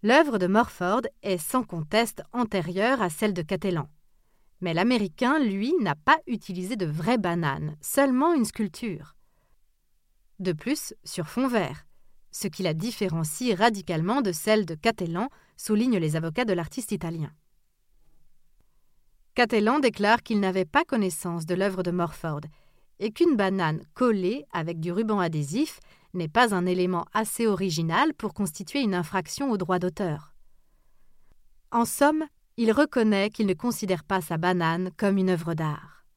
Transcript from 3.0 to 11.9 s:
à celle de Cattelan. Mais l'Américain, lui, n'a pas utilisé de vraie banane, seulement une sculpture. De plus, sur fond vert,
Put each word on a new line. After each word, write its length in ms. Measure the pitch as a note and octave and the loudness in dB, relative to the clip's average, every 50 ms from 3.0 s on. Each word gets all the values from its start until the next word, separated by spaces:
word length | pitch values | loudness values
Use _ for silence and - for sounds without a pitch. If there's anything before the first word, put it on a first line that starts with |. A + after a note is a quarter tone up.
| G#3+ | 0
à 80 | E3+ | -2
celle 240 | D#3 - A3 G#3+ G3 | -2 -2 -2 -2 0
de 80 | F3+ E3 | -2 -4
Cattelan. 440 | D#3 G3+ F3 - G3+ E3 D#3+ - - - _ _ _ _ _ _ _ _ _ _ _ _ _ | -4 -4 -2 -2 -2 -2 -2 -4 -6 -12 _ _ _ _ _ _ _ _ _ _ _ _ _
Mais 140 | F3+ F3+ D#3+ | -6 -2 0
l'Américain, 640 | D#3+ F#3 A#3+ B3+ A#3 G#3 F3+ D#3 - B3+ B3 C#4+ D#4+ | 2 2 4 2 2 0 -2 -2 -2 0 2 2 2
lui, 380 | C#4 A3 F#3+ G3 G#3 B3+ E4+ F4+ | 2 0 0 0 0 0 0 0
n'a 140 | A3+ F3+ C#3+ | 2 0 -2
pas 240 | - _ - D4+ D#4+ D#4 | 0 _ 4 4 4 4
utilisé 500 | - B3 - - - F#3 F3+ F3+ F#3 B3+ | -6 -6 -6 -6 -8 -8 -6 -4 -6 -4
de 120 | A3 F#3 D#3 | -4 -2 -2
vraie 320 | D3 D#3+ E3+ G3 B3 A#3+ | -2 -2 0 2 2 2
banane, 580 | F#3+ F3+ E3+ F3 E3 C#3+ C3+ D#3+ D3+ D3+ D#3 - | 2 0 0 0 0 0 -2 -2 -6 -8 -8 -10
seulement 520 | - - - C#4+ C#4 C#4 B3 B3+ C#4+ E4+ F4 | -10 -2 2 4 4 4 4 4 4 4 4
une 120 | D4 A3+ | 4 2
sculpture. 720 | G#3 - - A3 F#3+ - - - A3+ F3 - - - - - _ _ _ _ _ _ _ _ _ _ _ _ _ _ _ _ _ _ _ _ _ _ _ _ | 0 -2 -4 -4 -4 -4 -8 -8 -8 -8 -8 -12 -18 -20 -20 _ _ _ _ _ _ _ _ _ _ _ _ _ _ _ _ _ _ _ _ _ _ _ _
De 140 | F#3 F#3 E3 | -4 -4 -4
plus, 420 | D#3 - A#3 C#4+ D4+ - - - - - | -4 -2 -4 -4 -4 -4 -12 -16 -18 -18
sur 240 | - - - E3 D#3+ | -14 -8 -8 -8 -6
fond 200 | - A#3 C4 C4+ | -2 -2 0 2
vert, 380 | B3 A3 F3+ - E3 D#3 - - | 2 0 0 -2 -6 -12 -16 -20